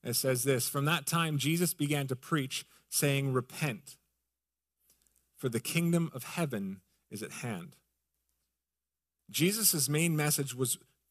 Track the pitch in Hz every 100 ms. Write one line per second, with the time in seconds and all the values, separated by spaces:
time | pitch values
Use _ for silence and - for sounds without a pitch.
0 | - 117 135 131 127 131 - 143 143 165
1 | 143 170 165 151 135 165 175 - 147 147
2 | 135 127 - 160 131 - - - _ -
3 | 143 139 139 127 120 - 156 107 - -
4 | _ _ _ _ _ _ _ _ _ _
5 | _ _ _ - 131 113 - 165 170 170
6 | 165 131 - - 160 117 98 95 _ _
7 | _ 104 107 - 123 98 85 - _ _
8 | _ _ _ _ _ _ _ _ _ _
9 | _ _ _ - 170 214 214 170 131 151
10 | 170 156 151 143 143 123 131 - _ _
11 | _